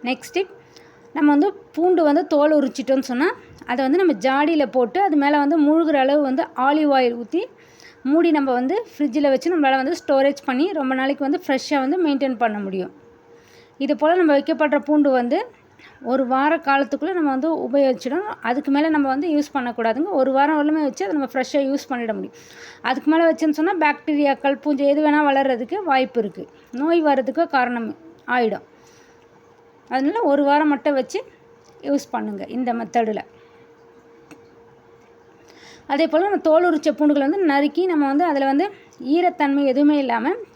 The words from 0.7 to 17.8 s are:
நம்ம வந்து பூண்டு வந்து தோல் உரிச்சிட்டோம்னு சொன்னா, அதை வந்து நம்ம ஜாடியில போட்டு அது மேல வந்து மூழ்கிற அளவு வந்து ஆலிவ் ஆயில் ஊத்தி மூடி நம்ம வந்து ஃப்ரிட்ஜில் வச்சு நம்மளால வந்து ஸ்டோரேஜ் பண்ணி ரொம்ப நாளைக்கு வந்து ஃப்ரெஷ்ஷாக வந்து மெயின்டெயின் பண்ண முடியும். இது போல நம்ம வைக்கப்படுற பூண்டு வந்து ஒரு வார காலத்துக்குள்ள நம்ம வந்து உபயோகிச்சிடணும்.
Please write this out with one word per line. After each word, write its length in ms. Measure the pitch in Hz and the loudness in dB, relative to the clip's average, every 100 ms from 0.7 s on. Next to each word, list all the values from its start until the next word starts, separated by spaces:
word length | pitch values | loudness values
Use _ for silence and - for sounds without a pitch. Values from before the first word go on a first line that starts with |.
| - - - - - | -20 -20 -20 -14 0
நம்ம 120 | 294 | 2
வந்து 140 | 285 381 403 - - | 4 2 -2 -12 -2
பூண்டு 260 | 349 349 311 | 2 4 4
வந்து 140 | 294 339 | 2 2
தோல் 200 | 302 294 302 | 2 4 2
உரிச்சிட்டோம்னு 500 | 277 - 220 269 262 | 0 -4 -2 -2 -2
சொன்னா, 180 | 247 330 494 - - - | -2 -2 -4 -14 -20 -8
அதை 80 | 247 262 | -4 0
வந்து 140 | 311 | 2
நம்ம 120 | 381 233 240 | 2 2 0
ஜாடியில 400 | 269 302 330 277 262 | 0 0 0 0 0
போட்டு 240 | 240 339 392 | 0 0 0
அது 100 | 302 | 2
மேல 160 | 277 294 | 2 2
வந்து 140 | 285 320 | 2 2
மூழ்கிற 340 | 294 320 320 294 | 4 4 2 2
அளவு 180 | 262 294 277 | 2 2 0
வந்து 160 | 262 - - 254 | -2 -4 -2 0
ஆலிவ் 260 | 302 302 269 | 2 2 2
ஆயில் 180 | 247 240 | 2 -2
ஊத்தி 200 | 226 330 480 - - - - - 262 | -6 -6 -6 -14 -20 -20 -20 -12 0
மூடி 180 | 302 339 302 | 2 2 2
நம்ம 120 | 277 247 | 0 -2
வந்து 180 | 254 392 453 | -2 -4 -6
ஃப்ரிட்ஜில் 380 | - 294 240 285 | -4 -2 0 2
வச்சு 180 | 262 320 | 2 0
நம்மளால 260 | 349 277 269 | 0 2 2
வந்து 140 | 262 339 | 0 -4
ஸ்டோரேஜ் 400 | - 269 277 277 - | 0 2 2 0 -4
பண்ணி 180 | 254 339 320 | -2 -2 -2
ரொம்ப 180 | 262 262 | -2 -2
நாளைக்கு 260 | 269 285 269 | -2 -2 -2
வந்து 140 | 330 - | -4 -2
ஃப்ரெஷ்ஷாக 360 | 262 - 294 262 | -4 0 -2 0
வந்து 120 | 359 330 | 0 0
மெயின்டெயின் 320 | 277 269 240 | 0 -2 -2
பண்ண 160 | 233 208 196 | -2 -2 -6
முடியும். 280 | 190 180 - - - _ - _ - _ _ 277 | -6 -8 -12 -20 -20 _ -20 _ -20 _ _ -4
இது 100 | 285 | 0
போல 120 | 302 359 | 2 2
நம்ம 100 | 330 285 | 4 2
வைக்கப்படுற 420 | 285 320 302 294 - | 2 -2 0 0 0
பூண்டு 220 | 302 285 254 | 2 4 2
வந்து 200 | 240 311 494 - _ _ - - 226 | 0 -2 -4 -12 _ _ -20 -14 -4
ஒரு 120 | 262 254 | -2 0
வார 200 | 262 285 320 320 | 0 2 0 0
காலத்துக்குள்ள 480 | 277 277 285 320 359 | 0 0 -4 -4 -2
நம்ம 140 | 302 262 | -2 -2
வந்து 160 | 311 311 254 | -2 -4 -2
உபயோகிச்சிடணும். 680 | 277 | 0